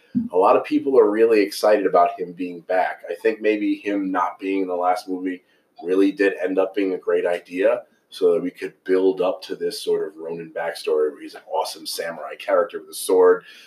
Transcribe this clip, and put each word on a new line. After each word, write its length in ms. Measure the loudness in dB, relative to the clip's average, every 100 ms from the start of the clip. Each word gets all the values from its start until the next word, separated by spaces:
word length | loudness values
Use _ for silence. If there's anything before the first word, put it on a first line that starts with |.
| _ -4 0
a 60 | 4
lot 180 | 4 4
of 80 |
people 340 | 2 -2 4 4
are 140 | 6
really 300 | 4 4 4
excited 440 | 2 0 2 4 4
about 340 | 4 4 0
him 120 | -10
being 280 | -8 -10 -10
back. 420 | -2 0 0 -4 -10
I 60 |
think 280 | -4 -2 0
maybe 340 | 0 0 0 -2
him 360 | -2 -4 -2
not 280 | -2 -4 -4
being 240 | -4 -2
in 40 | -2
the 80 | -2
last 320 | 0 -2 -4
movie 360 | -6 -6 -8 _ _ _ -12
really 280 | -2 2 2
did 220 | 2 0 0
end 160 | -2 0
up 160 | 0
being 200 | -2 -2
a 40 | -2
great 300 | -2 0 0
idea 560 | -2 -6 0 0 0 -4 _ _
so 240 | 0 2
that 80 | 2
we 80 | -2
could 240 | -6 -10 -10 -2
build 360 | 2 2 2
up 200 | -2 -2
to 120 | -8 -6
this 240 | -6 -6
sort 260 | -2 -2 -4
of 100 | -8
Ronin 340 | -10 -10 -10 -8
backstory 560 | -8 -6 -2 0 0
where 100 | -4
he's 140 | -14 -18
an 60 | -6
awesome 380 | -4 -4 -8 -10
samurai 500 | -8 -8 -10 -12 -10
character 400 | -4 -2 -2 -6
with 100 | -12
a 40 | -10
sword 480 | 0 6 6 4 0 -20